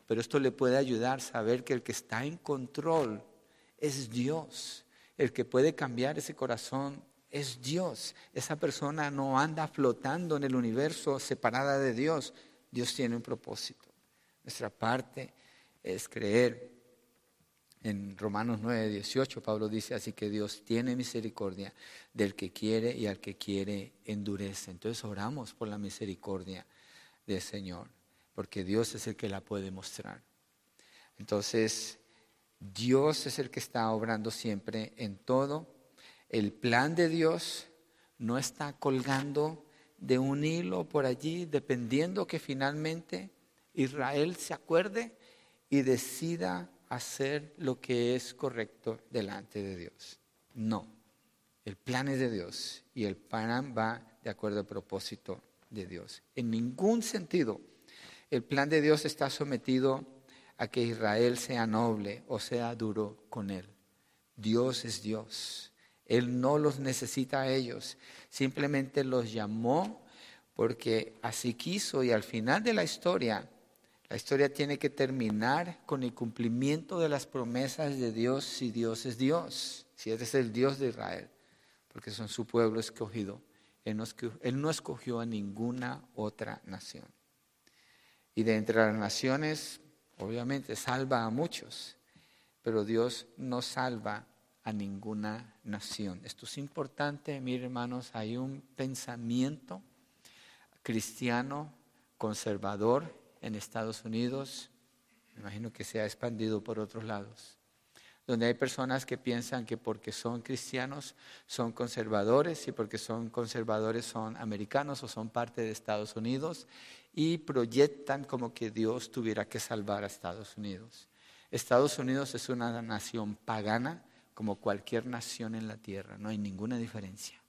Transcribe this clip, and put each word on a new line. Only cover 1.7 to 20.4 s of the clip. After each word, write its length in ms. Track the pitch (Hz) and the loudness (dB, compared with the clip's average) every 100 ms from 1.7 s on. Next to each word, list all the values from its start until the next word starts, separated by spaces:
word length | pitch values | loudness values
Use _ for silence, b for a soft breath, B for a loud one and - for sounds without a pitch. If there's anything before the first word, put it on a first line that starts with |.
el 100 | 127 | 0
que 80 | - | 0
está 320 | 107 - 110 | -6 -4 -4
en 120 | 143 170 | -2 -4
control 840 | - 139 123 - 156 165 123 104 - - b b b _ | -2 -2 -2 -4 2 4 2 -2 -10 -20 b b b _
es 320 | 151 135 120 | -2 -2 -2
Dios. 760 | 120 127 160 151 - - - - b b - | 0 2 0 -4 -10 -10 -12 -18 b b 0
El 160 | 127 | 2
que 120 | - | 2
puede 320 | 117 127 151 - | 2 6 6 4
cambiar 420 | 139 120 131 151 | -2 0 0 0
ese 160 | - | -6
corazón 680 | 151 131 113 - 135 139 143 - _ _ | -4 -2 -2 -2 -4 -4 -8 -16 _ _
es 320 | 139 135 123 | -6 -6 -6
Dios. 540 | 123 170 180 113 - B B | -2 0 0 -4 -8 B B
Esa 240 | - - 151 | -6 -4 0
persona 540 | 156 - 143 156 147 | 0 0 -2 0 0
no 260 | 139 135 131 | 0 4 4
anda 300 | 156 156 151 | 4 2 -2
flotando 680 | - 135 - 131 160 175 147 | 4 4 4 0 -2 0 0
en 60 | |
el 140 | 139 127 | 2 2
universo 640 | 117 113 151 160 156 135 | 2 2 0 0 0 0
separada 580 | - 131 117 123 139 139 | -2 0 2 2 2 4
de 140 | 135 | 2
Dios. 420 | 113 151 156 - B B B _ | 2 2 2 -2 B B B _
Dios 200 | 123 120 | -2 -2
tiene 200 | - 123 | 0 0
un 80 | 117 | 0
propósito. 640 | 110 110 - 107 - - - _ _ b b b | -4 -6 -6 -8 -8 -10 -20 _ _ b b b
Nuestra 280 | - - 110 | -12 -6 -6
parte 600 | - 113 127 123 - 127 b b b b b | 0 2 2 0 -10 -12 b b b b b
es 260 | - 92 - | -4 -4 -4
creer. 640 | - 104 113 123 - - - - _ _ _ _ _ _ _ _ _ | -2 4 6 6 2 -10 -18 -20 _ _ _ _ _ _ _ _ _
En 340 | 110 101 101 95 | -4 -2 -4 -4
Romanos 440 | 107 101 117 110 | -2 0 0 0
nueve 260 | 113 117 110 | 0 0 2
dieciocho, 540 | 101 101 131 131 - | 0 0 0 0 0
Pablo 260 | 113 107 107 | -2 0 0
dice, 260 | 110 - | -2 -4
"Así 200 | 120 - | -6 -6
que 160 | - 104 | -4 -2
Dios 320 | 104 | 0